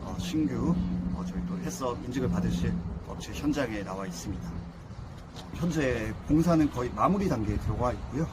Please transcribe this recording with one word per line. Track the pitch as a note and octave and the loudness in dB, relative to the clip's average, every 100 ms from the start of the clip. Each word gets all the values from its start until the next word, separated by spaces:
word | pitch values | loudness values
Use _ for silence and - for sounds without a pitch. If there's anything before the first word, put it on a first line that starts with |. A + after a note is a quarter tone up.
어, | - - | -4 -4
신규, | - D#4 - A#2+ C#3+ F3+ - - F3+ | -2 0 2 2 2 2 2 -2 -2
어, | F3+ | -2
저희 | - F3+ - | -4 -4 -4
또 | - | -4
해썹 | D#3 - C3 A#2+ | -4 -4 -2 -4
인증을 | - B2+ B2+ | -4 0 0
받으실 | - A#2 - A#2 - - - - | 2 2 2 0 0 -2 -6 -8
업체 | G2 - | -8 -8
현장에 | G#2 D3 C#3+ B2 G#2 | -2 0 0 0 -2
나와 | F#2+ F#2+ F#2+ | -4 -4 -6
있습니다. | E2+ - F#2+ - | -6 -6 -6 -6
어, | - - - - - - - - - - | -8 -10 -12 -14 -12 -12 -12 -14 -14 -10
현재 | - E3+ D#3 C3+ A#2+ A2 A2 - | -2 0 2 2 2 0 -4 4
공사는 | D3 E3 D#3+ D3 | 6 8 6 6
거의 | B2 B2 | 2 -2
마무리 | G2+ B2+ G3+ G3 | 2 4 4 2
단계에 | B2+ G2+ G2+ | 2 2 0
들어가 | - A2 B2 | 0 2 0
있고요. | A2 - A#2+ D#3+ | 0 -4 -2 -2